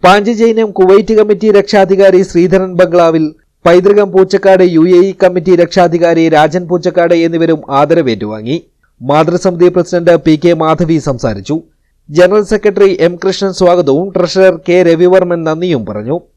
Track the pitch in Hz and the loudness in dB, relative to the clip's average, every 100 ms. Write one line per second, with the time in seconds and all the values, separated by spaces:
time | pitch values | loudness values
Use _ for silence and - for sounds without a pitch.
0 | 180 202 208 226 226 226 220 190 185 196 | 2 2 0 0 0 0 -2 0 2 2
1 | 202 220 208 196 214 202 196 208 190 190 | 2 0 0 0 2 0 2 0 0 2
2 | 196 185 190 175 175 190 190 175 180 175 | 4 2 0 0 0 0 -2 0 0 2
3 | 170 165 156 - _ _ 170 180 185 202 | 2 0 -4 -8 _ _ 2 2 4 0
4 | 202 180 190 196 196 190 180 160 170 175 | 0 0 0 0 2 2 2 2 2 2
5 | 196 185 185 180 170 175 170 - 175 170 | 2 0 -2 0 0 0 2 0 0 0
6 | 170 165 165 156 156 175 175 175 180 175 | 0 0 2 2 0 -2 -4 -4 -2 -2
7 | 170 170 165 165 165 160 - 139 147 165 | 0 0 0 -2 -2 -2 -2 -2 0 0
8 | 139 107 104 107 110 160 _ _ _ _ | 0 -4 -8 -10 -8 -8 _ _ _ _
9 | 123 147 160 175 190 175 180 180 170 175 | -2 0 0 -2 -4 0 0 0 -2 -2
10 | 170 170 - 156 170 165 160 160 170 160 | 0 0 0 0 0 0 -2 -2 -2 -2
11 | 147 127 120 101 101 156 - _ _ _ | -4 -6 -6 -8 -8 -8 -8 _ _ _
12 | _ 151 180 208 202 214 208 196 196 185 | _ 0 2 2 -2 -2 -2 2 0 2
13 | 165 175 190 185 196 185 180 180 156 135 | -2 -2 -6 -4 -6 0 0 2 0 -2
14 | 196 180 175 190 190 165 - 175 175 165 | -2 -4 -4 2 2 2 -2 0 2 2
15 | 180 185 180 170 160 160 180 143 101 104 | 2 2 0 -4 -4 -6 -4 -4 -6 -10
16 | 107 165 _ | -8 -10 _